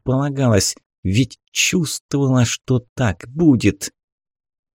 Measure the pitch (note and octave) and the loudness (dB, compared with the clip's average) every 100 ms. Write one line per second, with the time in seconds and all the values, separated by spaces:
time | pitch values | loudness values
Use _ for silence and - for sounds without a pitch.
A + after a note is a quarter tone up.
0 | - C3 C#3+ C#3 B2+ G#2 - - _ _ | -2 -2 -2 -2 2 2 0 -6 _ _
1 | F2+ G2 C3 - _ - - F#3 D3+ - | -2 0 -2 -6 _ -4 -2 0 -2 -6
2 | - C#3 C#3 B2+ A#2+ - - B2 - - | -6 -2 2 2 2 -2 -2 -2 -2 -4
3 | A#2+ F2+ B2 C#3 E3+ A#2+ G2+ - - - | -4 -4 -10 0 2 4 2 0 -8 -16
4 | _ _ _ _ _ _ _ | _ _ _ _ _ _ _